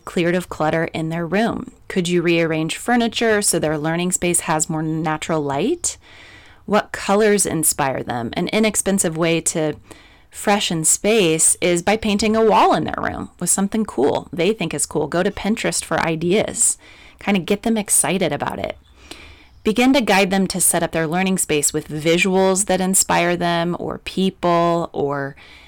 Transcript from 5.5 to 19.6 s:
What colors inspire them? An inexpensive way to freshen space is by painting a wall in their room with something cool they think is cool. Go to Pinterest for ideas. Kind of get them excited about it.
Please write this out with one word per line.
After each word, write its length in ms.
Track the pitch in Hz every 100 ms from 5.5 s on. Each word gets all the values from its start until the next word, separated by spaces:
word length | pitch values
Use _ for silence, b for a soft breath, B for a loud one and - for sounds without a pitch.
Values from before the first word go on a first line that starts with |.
| 139 208 349 - - B B B B B B -
What 260 | 208 -
colors 540 | - - 202 220 208 -
inspire 560 | 160 156 - 139 127
them? 300 | 120 120 117
An 140 | - 175
inexpensive 720 | 214 220 - - 190 180 160
way 220 | 170 165
to 340 | - 170 156 - B B B B B
freshen 520 | - - 208 - 170
space 720 | 160 - 208 226 170 160 - -
is 200 | 180 175
by 140 | 175 214
painting 380 | 214 202 220 220
a 100 | 226
wall 280 | 196 349
in 120 | 214 151
their 100 | -
room 320 | - - - -
with 100 | 175
something 340 | - 196 220 214
cool 440 | - 185 - -
they 220 | - 170
think 200 | 147 165
is 120 | 147 -
cool. 200 | 160 151
Go 140 | 170
to 100 | 170
Pinterest 520 | - 196 226 175 -
for 160 | - 160
ideas. 800 | 160 160 170 202 - - - - B B B B
Kind 180 | - 202
of 80 | 156
get 160 | 202
them 160 | 233 220
excited 540 | 202 - 143 185 165
about 260 | 143 - -
it. 200 | - - _ B B B B B B B